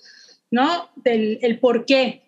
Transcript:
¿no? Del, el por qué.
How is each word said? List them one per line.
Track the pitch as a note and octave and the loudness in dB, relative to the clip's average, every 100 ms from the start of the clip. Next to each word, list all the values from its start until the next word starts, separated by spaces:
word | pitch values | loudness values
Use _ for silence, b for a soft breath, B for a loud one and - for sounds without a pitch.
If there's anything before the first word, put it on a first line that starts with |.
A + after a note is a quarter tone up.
| B B B B _ | B B B B _
¿no? | A#3+ C#4+ F4 - - | 0 0 -2 -8 -6
Del, | B3 A3+ G#3+ G#3+ | -2 0 -2 -2
el | B3 A3+ | -2 0
por | B3 B3+ A#3+ | 0 0 2
qué. | C4+ B3+ - | 2 0 -6